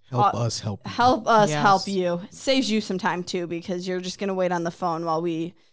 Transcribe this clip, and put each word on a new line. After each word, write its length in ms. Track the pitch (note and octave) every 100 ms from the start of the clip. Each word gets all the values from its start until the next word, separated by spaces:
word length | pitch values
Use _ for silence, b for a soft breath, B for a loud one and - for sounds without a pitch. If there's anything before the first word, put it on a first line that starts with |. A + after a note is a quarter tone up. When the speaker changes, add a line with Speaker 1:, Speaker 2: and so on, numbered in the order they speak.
| _
Speaker 1:
Help 240 | B2 -
Speaker 2:
Uh, 40 | A2
Speaker 1:
us 220 | A#2 -
help 200 | G#2 G2+
you. 80 | -
Speaker 2:
help 360 | D3+ B3 B3+ -
us 220 | A3 G3+
Speaker 3:
Yes. 120 | D3+
Speaker 2:
help 260 | G3+ F#3+ G3
you. 340 | G3 F3 F3 G3
Saves 400 | - - C4 G#3
you 100 | A3
some 160 | G#3 A#3
time 260 | F#3+ F3
too, 220 | F3 F#3 E3+
because 420 | E3+ E3+ F3+ F#3
you're 140 | F3+
just 160 | F3+ -
gonna 160 | G3
wait 180 | F#3+ F3+
on 120 | F3+
the 80 | E3
phone 340 | - F3+ D#3+ E3+
while 160 | D#3+
we 320 | E3+ D#3+ E3 - _